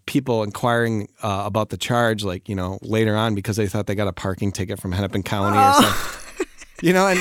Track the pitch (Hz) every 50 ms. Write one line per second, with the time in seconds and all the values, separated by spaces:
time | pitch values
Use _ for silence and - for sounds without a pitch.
0 | _ - - 143 131 131 117 110 107 104 104 - - 120 117 117 117 113 113 104
1 | 101 - _ _ - 107 98 98 101 104 101 110 107 - - 90 - - 123 120
2 | 120 113 110 101 104 98 87 95 - - 104 92 90 92 95 101 - 110 110 110
3 | 113 107 104 107 113 113 107 101 92 - 101 110 107 92 - 107 95 - 101 101
4 | 104 98 87 - - 98 92 - 104 98 - - 95 101 104 95 - 95 90 98
5 | 101 95 - 104 95 - 107 104 98 104 - - 269 269 277 294 - - - -
6 | - - - - - - - - 370 - - - - - - - 170 165 185 185
7 | 190 196 185 180